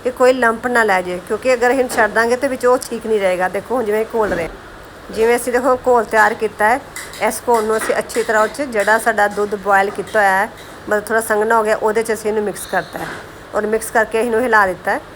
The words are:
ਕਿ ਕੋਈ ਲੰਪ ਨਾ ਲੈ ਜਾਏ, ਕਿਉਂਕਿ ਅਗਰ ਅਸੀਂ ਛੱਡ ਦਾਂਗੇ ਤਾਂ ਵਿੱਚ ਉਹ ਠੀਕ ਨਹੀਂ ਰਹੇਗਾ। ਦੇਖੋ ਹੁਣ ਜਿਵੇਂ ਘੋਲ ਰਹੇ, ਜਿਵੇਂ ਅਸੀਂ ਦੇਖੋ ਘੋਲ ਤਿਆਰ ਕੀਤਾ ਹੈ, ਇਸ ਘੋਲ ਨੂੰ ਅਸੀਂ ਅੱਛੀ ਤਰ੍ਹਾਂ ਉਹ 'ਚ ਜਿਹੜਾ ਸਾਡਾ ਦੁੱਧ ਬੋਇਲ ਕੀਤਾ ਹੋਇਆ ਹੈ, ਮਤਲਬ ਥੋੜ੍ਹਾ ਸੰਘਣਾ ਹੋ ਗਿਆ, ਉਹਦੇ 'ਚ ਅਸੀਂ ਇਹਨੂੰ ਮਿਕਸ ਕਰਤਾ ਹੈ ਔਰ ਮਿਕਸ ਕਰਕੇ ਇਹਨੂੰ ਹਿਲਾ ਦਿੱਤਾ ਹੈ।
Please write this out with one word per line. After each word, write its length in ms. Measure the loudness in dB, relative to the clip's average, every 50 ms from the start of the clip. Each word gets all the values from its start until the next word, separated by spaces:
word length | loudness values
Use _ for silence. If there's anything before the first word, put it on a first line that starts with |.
| -4
ਕਿ 80 | -4
ਕੋਈ 220 | 0 4 4 4 4
ਲੰਪ 320 | 6 4 2 2 0 -2 0
ਨਾ 160 | 2 2 4
ਲੈ 180 | 4 2 0
ਜਾਏ, 180 | 0 -2 -6 -8 -6 -6
ਕਿਉਂਕਿ 260 | -6 -2 2 2 2
ਅਗਰ 180 | 4 4 2 2
ਅਸੀਂ 100 | 2 0 0
ਛੱਡ 220 | 2 2 2 2
ਦਾਂਗੇ 240 | 2 2 2 2 2
ਤਾਂ 140 | 0 0 -2
ਵਿੱਚ 160 | -4 0 2
ਉਹ 120 | 2 2 2
ਠੀਕ 260 | 0 -4 -8 -8 -2
ਨਹੀਂ 140 | 0 0 2
ਰਹੇਗਾ। 280 | 2 0 0 0 -2 -2
ਦੇਖੋ 260 | -2 -4 -6 -2 -2
ਹੁਣ 100 | -2 0
ਜਿਵੇਂ 180 | 0 0 -2 -2 -2 -2
ਘੋਲ 200 | -2 0 0 0
ਰਹੇ, 160 | -4 -4 -6 -8 -14 -18 -20 -20 -20 -20 -20 -20 -20 -18 -10
ਜਿਵੇਂ 240 | -2 0 2 2 2
ਅਸੀਂ 180 | 2 0 0 -2
ਦੇਖੋ 220 | 0 2 2 0 2 2 2
ਘੋਲ 160 | 4 4 2
ਤਿਆਰ 280 | 2 4 4 4 4 2
ਕੀਤਾ 340 | 0 -4 -6 -2 0 2 2
ਹੈ, 120 | 2 0 -2 -10 -16 -14 -14 -14 -8 -4 -4 -2
ਇਸ 140 | -2 -4 0 0
ਘੋਲ 160 | 2 2 2
ਨੂੰ 120 | 0 0 -2
ਅਸੀਂ 180 | 0 -2 -2 -2
ਅੱਛੀ 260 | -4 -4 -4 -4 -2
ਤਰ੍ਹਾਂ 200 | 0 2 2 2
ਉਹ 40 | 0
'ਚ 140 | 0 -6 -8
ਜਿਹੜਾ 340 | -4 -2 -2 2 2 2 2
ਸਾਡਾ 280 | 2 0 0 2 0 0
ਦੁੱਧ 260 | 0 -2 -2 -2 -2
ਬੋਇਲ 340 | -4 0 2 2 4 4 2
ਕੀਤਾ 280 | -2 -6 -8 -2 0 2
ਹੋਇਆ 180 | 2 4 4 2
ਹੈ, 120 | 0 -2 -6 -14 -20 -18 -18 -16 -4 -2
ਮਤਲਬ 140 | -2 -2 0
ਥੋੜ੍ਹਾ 180 | 0 -2 -2 0
ਸੰਘਣਾ 340 | 0 0 0 2 2 2 2
ਹੋ 60 | 2
ਗਿਆ, 120 | 2 0
ਉਹਦੇ 280 | 0 0 0 0 0 -2
'ਚ 100 | -2 -4
ਅਸੀਂ 160 | -4 -2 -2
ਇਹਨੂੰ 140 | -2 -2 -2
ਮਿਕਸ 220 | -4 -6 -8 -8 -4
ਕਰਤਾ 320 | -4 -4 -4 -4 -10 -10
ਹੈ 80 | -10 -10 -12 -14 -16 -16 -18 -20 -18 -8 -6
ਔਰ 100 | -4 -2 -2
ਮਿਕਸ 220 | -2 -2 -4 -2
ਕਰਕੇ 280 | 0 0 0 2 0 -2
ਇਹਨੂੰ 220 | 0 0 0 0 0
ਹਿਲਾ 220 | 2 4 4 4 2
ਦਿੱਤਾ 240 | 0 -4 -4 -4
ਹੈ। 80 | -4 -4 -4 -10 -20